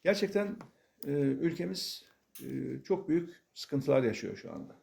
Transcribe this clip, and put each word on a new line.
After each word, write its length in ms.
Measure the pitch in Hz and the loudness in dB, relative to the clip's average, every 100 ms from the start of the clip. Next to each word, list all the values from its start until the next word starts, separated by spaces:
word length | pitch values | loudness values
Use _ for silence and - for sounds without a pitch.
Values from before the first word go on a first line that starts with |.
Gerçekten, 540 | 170 202 196 202 202 - - _ _ _ - | 4 2 2 2 0 -4 -12 _ _ _ -2
e, 40 | |
ülkemiz, 920 | 143 139 135 165 165 175 190 - - - _ _ - | 2 2 4 0 0 -4 -4 -6 -8 -14 _ _ -14
e, 80 | 131 135 131 131 | -8 -6 -4 -8
çok 260 | - 185 - | -2 -2 2
büyük 320 | 165 170 - _ | 0 0 -12 _
sıkıntılar 500 | - - 139 139 135 | -16 -4 -2 4 6
yaşıyor 320 | 123 104 98 101 | 6 0 -6 -8
şu 180 | - | -10
anda. 220 | - - - | -12 -12 -16